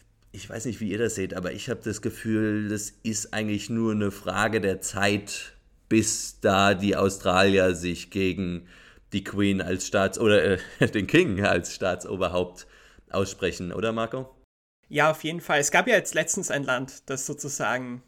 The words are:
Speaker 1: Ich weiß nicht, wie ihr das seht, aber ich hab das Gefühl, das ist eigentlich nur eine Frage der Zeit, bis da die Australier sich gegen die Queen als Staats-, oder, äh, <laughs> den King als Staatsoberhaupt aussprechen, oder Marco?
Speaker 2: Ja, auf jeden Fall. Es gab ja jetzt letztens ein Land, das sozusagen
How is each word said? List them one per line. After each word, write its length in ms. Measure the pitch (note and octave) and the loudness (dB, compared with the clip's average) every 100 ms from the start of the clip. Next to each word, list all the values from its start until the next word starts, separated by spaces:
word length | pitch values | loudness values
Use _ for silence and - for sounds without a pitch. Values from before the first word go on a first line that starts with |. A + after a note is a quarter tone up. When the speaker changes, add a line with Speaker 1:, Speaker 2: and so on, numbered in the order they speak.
| _ _ _ | _ _ _
Speaker 1:
Ich 160 | F#2+ - | -18 -12
weiß 180 | A2+ B2 | -8 -6
nicht, 140 | G2 | -4
wie 100 | G#2+ | -4
ihr 80 | G#2+ | 0
das 180 | A2+ - | 0 0
seht, 180 | F#2 | -4
aber 180 | F2+ F2+ | -4 -6
ich 160 | G2+ - | -6 -6
hab 140 | A#2 | -6
das 180 | A2+ G2+ | -4 -4
Gefühl, 680 | A#2 - A2+ A2 G#2+ G#2 G#2 | -6 -6 -2 0 2 0 -2
das 220 | G#2 - - | -4 -6 -8
ist 320 | A2+ G#2+ - | -6 -4 -4
eigentlich 360 | A2 G#2+ G#2 - | -4 -2 -2 -2
nur 220 | A2+ A2+ | -2 0
eine 200 | G#2+ G2+ | 0 -2
Frage 480 | F#2+ F#2 F#2+ G#2+ A2 | -4 -4 0 0 2
der 200 | G2 F#2 | 0 -2
Zeit, 720 | - G2 G2+ G#2 G#2 - - - _ _ - | -6 0 2 2 -2 -12 -14 -20 _ _ 2
bis 520 | A2+ G#2+ - - - | 2 2 -2 -8 -2
da 340 | G#2+ F#2+ G2+ | 2 6 4
die 220 | F#2 G2 F2+ | 4 2 2
Australier 800 | G2 G2 F#2+ F#2 G2+ G2 F#2 | 2 2 2 4 6 6 4
sich 360 | E2 F2 E2+ - | 2 -4 -6 -6
gegen 580 | G2 F#2+ F2 F2+ F2 - - - - - | -2 -2 -2 -4 -6 -10 -20 -20 -20 -6
die 120 | G2+ | -6
Queen 360 | G2 G2+ G2+ F#2+ | -4 0 2 2
als 240 | E2+ F#2 - | 0 -4 0
Staats-, 320 | G#2 G2 - | 0 0 2
oder, 240 | A2 G#2 | 4 6
äh, 140 | F2 F2+ - - A#2+ | 4 0 -2 0 0
<laughs> 80 | |
den 120 | G#2+ F#2+ | 2 4
King 380 | D#3 E3 F#2 | 4 4 2
als 300 | G2 F#2 - | 2 2 -2
Staatsoberhaupt 920 | - F#2 F2+ - G2 F2+ F2+ F2+ - - - - - - | -4 -2 -2 -4 -2 0 0 -4 -8 -20 -20 -20 -20 -6
aussprechen, 640 | F#2 F#2 - F2+ E2+ F2+ | -4 -4 -2 -4 -4 -8
oder 200 | F2+ A2+ | -4 -4
Marco? 420 | A2+ A2+ C3 B2+ _ _ _ _ _ - | -2 -4 -6 -10 _ _ _ _ _ -6
Speaker 2:
Ja, 200 | C#3+ D#3 | 2 2
auf 140 | D#3 | 2
jeden 160 | D#3 E3+ | -4 -8
Fall. 200 | - D3+ | 0 0
Es 100 | C#3 | 4
gab 160 | A3+ A#3 | 2 4
ja 80 | G3+ | 2
jetzt 180 | E3+ | 2
letztens 360 | D#3+ E3 - - | -4 -2 -4 -4
ein 120 | C#3 | -4
Land, 460 | C3 B2+ C3 - - | -2 -4 -4 -12 -10
das 160 | C3+ - | -8 -8
sozusagen 760 | C#3+ C#3+ - A2 B2 B2+ B2 | -8 -8 -4 -2 -2 -6 -12